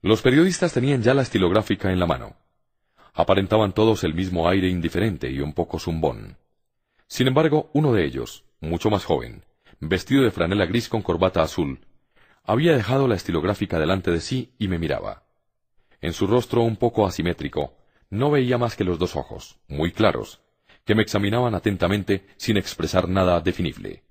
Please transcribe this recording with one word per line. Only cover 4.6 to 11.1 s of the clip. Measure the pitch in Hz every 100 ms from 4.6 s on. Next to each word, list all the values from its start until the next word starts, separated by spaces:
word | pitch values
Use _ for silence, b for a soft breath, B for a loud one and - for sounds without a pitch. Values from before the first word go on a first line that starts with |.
| 92
indiferente | 90 82 85 110 87 65
y | 65
un | 71
poco | 76 85 82
zumbón. | - 82 78 57 50 - _ _ _ _ _ _ _
Sin | - 127
embargo, | 131 160 151 -
uno | 147 151
de | 110
ellos, | 76 64 58 - _ _
mucho | 78 85 107
más | 104
joven, | - 78 58 57 - _ b b
vestido | 80 180 - 135
de | 123
franela | - 82 101 87
gris | 113 -
con | 113
corbata | 95